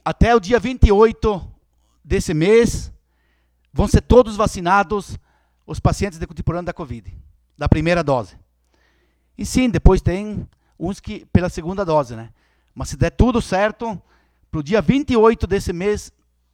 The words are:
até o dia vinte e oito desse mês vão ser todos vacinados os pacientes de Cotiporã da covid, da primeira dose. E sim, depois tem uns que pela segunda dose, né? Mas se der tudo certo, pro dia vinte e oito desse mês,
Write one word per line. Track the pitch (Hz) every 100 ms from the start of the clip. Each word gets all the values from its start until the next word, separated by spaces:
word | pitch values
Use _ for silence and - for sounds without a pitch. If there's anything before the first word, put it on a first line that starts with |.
até | - - 214 233
o |
dia | 180 240
vinte | 220 254 -
e |
oito | 202 226 226 220 190 - - _ _ _ _
desse | - - -
mês | 156 170 226 233 - - - _ _ _ _ _ _ _
vão | - -
ser | 143
todos | - 233 220 208
vacinados | 208 202 170 196 202 208 - - _ _ _ _ -
os | -
pacientes | 135 131 196 160
de | -
Cotiporã | 160 - 175
da | 175
covid, | 175 147 117 - - - _ _ -
da | 147
primeira | 156 160 175
dose. | 147 131 101 - _ _ _ _ _ _ _ _ _ -
E | 202
sim, | 254 254
depois | 170 - 190
tem | - 180 214 208 - _ _ -
uns | 170 202
que | - 208 -
pela | 180 175
segunda | 185 160 196 175
dose, | 156 123 113
né? | 113 _ _ _ _
Mas | - 131
se | 147
der | 165
tudo | - 233 233
certo, | - 190 208 - 233 185 _ _ _ _ _
pro | 156
dia | 143 214
vinte | - 269 294
e | 240
oito | 220 233 185
desse | 196 190
mês, | 170 202 208 - _ _ _ _